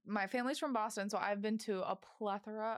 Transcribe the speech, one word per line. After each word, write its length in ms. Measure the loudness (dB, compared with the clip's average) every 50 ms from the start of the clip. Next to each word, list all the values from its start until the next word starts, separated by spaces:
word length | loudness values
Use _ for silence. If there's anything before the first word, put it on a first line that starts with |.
| -6 -2
my 180 | 0 0 0
family's 320 | 2 0 0 2 0 0 0
from 160 | 0 0 2
Boston, 380 | 2 0 0 0 -2 -2 0
so 60 | 0 2
I've 200 | 2 2 2 2
been 200 | 2 0 0 0
to 280 | 0 0 0 0 2 0
a 80 | -2
plethora 800 | -2 -4 -12 -10 -4 -2 -2 -2 -2 -4 -6 -6 -2 -2 -2 -2